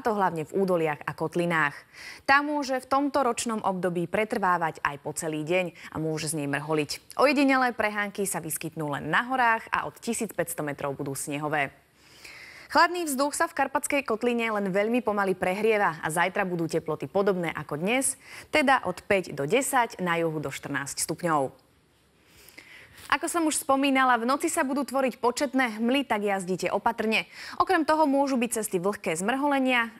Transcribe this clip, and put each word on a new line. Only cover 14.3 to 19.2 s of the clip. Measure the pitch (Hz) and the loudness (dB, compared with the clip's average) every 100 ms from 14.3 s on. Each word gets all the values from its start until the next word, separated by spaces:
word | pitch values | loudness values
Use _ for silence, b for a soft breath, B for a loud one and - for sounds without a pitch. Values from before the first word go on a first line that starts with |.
| 233 226 | 0 0
len | 208 196 | 0 0
veľmi | 190 214 247 | 2 2 2
pomaly | 226 208 196 | 2 0 0
prehrieva | 185 185 190 220 208 190 156 | 2 0 2 2 4 2 0
a | 160 | -4
zajtra | 165 180 202 | 0 0 0
budú | 185 175 160 | -2 -2 -2
teploty | 165 156 151 139 | -2 -2 -6 -2
podobné | 196 202 180 165 156 | 0 2 2 -2 -6
ako | 147 147 | -6 -4
dnes, | 185 254 262 - B B B | -2 0 -2 -6 B B B
teda | 302 277 262 | 2 4 2
od | 180 - - | 2 -6 0
päť | 196 | 0